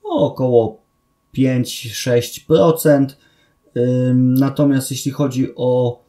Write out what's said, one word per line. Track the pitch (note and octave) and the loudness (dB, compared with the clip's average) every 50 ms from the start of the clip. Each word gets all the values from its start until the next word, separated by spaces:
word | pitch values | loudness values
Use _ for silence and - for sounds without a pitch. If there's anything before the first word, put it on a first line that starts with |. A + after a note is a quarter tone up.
| _ | _
o | G#4 F4+ - D#3 | -4 -2 0 0
około | C#3+ - - C3+ B2+ B2 A#2 A2 G#2+ - - _ _ _ _ _ _ _ _ _ _ | -2 -2 -2 -2 2 4 2 2 2 -4 -10 _ _ _ _ _ _ _ _ _ _
pięć, | - - C3 C3 B2+ B2+ B2 - - - - A#2+ G#2 | -2 0 0 0 0 -2 -2 -4 -6 -12 -12 -12 -12
sześć | - - C3 B2 A#2+ A#2+ - - - | -8 -4 0 0 0 0 -2 -12 -16
procent. | _ _ D#3 E3 F#3+ E3+ D#3+ E3 - D#3 D3 C#3 C3+ C3+ - _ _ _ _ _ _ _ _ _ _ _ _ B2 | _ _ 2 4 4 2 2 2 2 2 2 2 2 -2 -4 _ _ _ _ _ _ _ _ _ _ _ _ -2
Ym, | A#2+ B2+ B2+ B2+ B2+ B2+ B2+ B2+ B2+ B2+ B2+ | -2 0 0 0 0 2 2 2 2 2 2
natomiast | C3 C3+ C#3 C#3 - D3 C#3+ C#3 C3+ B2+ - | 2 0 0 0 0 2 2 2 0 -2 -4
jeśli | C#3 A#2+ - D3 | -8 -6 -6 -8
chodzi | C3+ - D3+ C#3 B2 B2+ C3+ C3 - | -4 -2 -4 -2 -2 -2 -4 -4 -4
o | - B2 B2+ B2 B2+ B2 A#2+ A#2+ - _ | -4 -2 0 0 0 0 -2 -4 -6 _